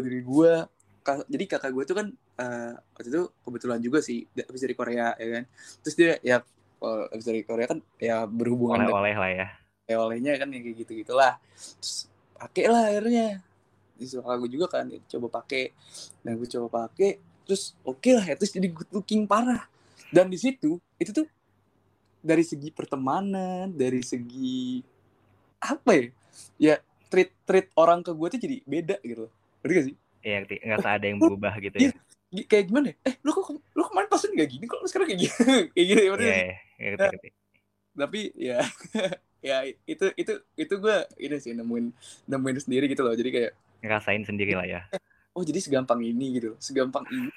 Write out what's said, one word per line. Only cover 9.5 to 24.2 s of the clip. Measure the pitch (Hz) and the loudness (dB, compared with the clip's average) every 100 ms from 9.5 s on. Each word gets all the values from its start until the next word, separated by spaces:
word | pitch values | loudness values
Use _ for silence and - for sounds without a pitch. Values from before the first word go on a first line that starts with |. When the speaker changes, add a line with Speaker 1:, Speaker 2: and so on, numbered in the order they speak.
| - _ _ - | -8 _ _ -4
Speaker 1:
oleh-olehnya | 113 113 117 135 139 | 0 0 -2 -2 -2
kan | 139 | -4
yang | 131 117 | -8 -10
kayak | 113 117 | -10 -10
gitu-gitulah. | 113 107 127 131 - _ - - - | -12 0 4 4 4 _ -20 -20 -14
Terus | - - - _ _ - | -12 -10 -12 _ _ -20
pakai | - 185 196 | -8 2 4
lah | 233 220 | 6 4
akhirnya. | 208 220 233 220 196 - _ _ _ _ - | 2 0 2 0 -4 -12 _ _ _ _ -18
Terus | 127 127 | -12 -10
kakak | 123 123 120 | -4 -4 -2
gue | 135 | -2
juga | 175 131 | -2 -4
kan, | 127 - - | -6 -10 -10
coba | - 117 117 | -8 -6 -8
pakai. | - 135 127 _ _ - - - - | -6 -4 -4 _ _ -20 -20 -14 -8
Nah, | 113 | -6
gue | 120 | -6
coba | 123 117 117 113 | -6 -4 -4 -4
pakai, | - 196 - _ _ - | 0 0 0 _ _ -4
terus | 196 - - - | -4 -4 -10 -8
oke | 131 247 247 | 0 4 4
lah, | 180 | 4
ya, | 139 | -2
terus | 208 185 | -4 -2
jadi | 185 | -2
good | 160 - 202 | -4 -8 -8
looking | - 214 208 | -2 0 2
parah. | 208 247 233 - _ _ _ - | 2 2 -2 -6 _ _ _ 0
Dan | 175 185 | 4 4
di | 180 | 2
situ, | 254 262 - 339 - - | -2 0 -2 -2 -6 -8
itu | 175 208 | -4 -2
tuh | 311 _ _ _ _ _ _ _ _ _ | -4 _ _ _ _ _ _ _ _ _
dari | 156 165 | 2 2
segi | 165 147 147 - | 2 -2 -10 -10
pertemanan, | - 135 131 165 196 196 185 180 190 | -8 -4 -2 -2 -2 -4 -4 -6 -6
dari | 160 127 127 | -2 0 0
segi | 123 127 | -2 -6